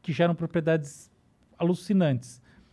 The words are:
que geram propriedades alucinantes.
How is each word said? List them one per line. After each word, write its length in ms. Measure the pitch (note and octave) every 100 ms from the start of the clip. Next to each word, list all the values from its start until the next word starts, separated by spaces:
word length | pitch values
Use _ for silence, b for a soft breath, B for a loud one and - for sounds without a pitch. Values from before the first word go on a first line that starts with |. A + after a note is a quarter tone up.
que 120 | -
geram 200 | D3+ F3
propriedades 800 | E3+ E3 F3 D#3 D#3+ C#3+ - - _ _ _ _ -
alucinantes. 840 | E3+ F3+ - G3 E3 B2 - - b b b